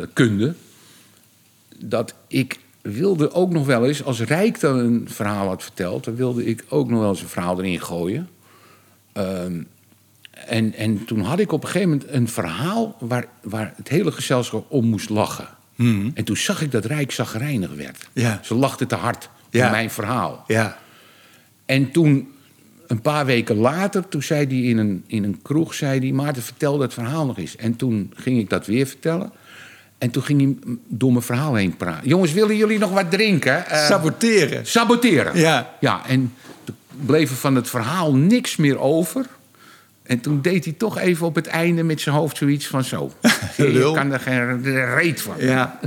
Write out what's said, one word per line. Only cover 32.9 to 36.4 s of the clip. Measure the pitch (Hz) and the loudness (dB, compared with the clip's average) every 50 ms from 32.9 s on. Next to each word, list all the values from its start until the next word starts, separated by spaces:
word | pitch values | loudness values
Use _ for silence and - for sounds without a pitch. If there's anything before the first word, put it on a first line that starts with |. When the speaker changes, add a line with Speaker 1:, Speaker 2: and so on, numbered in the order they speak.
Speaker 1:
wat | 190 196 190 165 | 2 0 0 2
drinken?" | 190 190 220 214 190 143 - 127 135 170 180 | 2 2 4 4 2 2 4 2 2 0 0
Eh, | - 151 151 151 | -2 0 2 4
Speaker 2:
Saboteren. | 147 202 185 160 156 131 - 226 233 220 196 151 123 - 123 117 | 4 4 4 2 0 0 2 2 4 6 4 4 4 0 -4 -6
Speaker 1:
Saboteren. | - - 226 233 214 240 233 254 233 175 123 95 82 - 175 | 0 2 2 4 6 4 4 6 4 4 4 2 2 2 4
Speaker 2:
Ja. | 156 165 151 123 - - - - | 4 4 4 2 0 -4 -4 0
Speaker 1:
Ja, | 143 120 98 82 85 | 0 0 0 0 0
en | 123 131 131 131 113 - - | 0 0 0 0 -2 -4 -10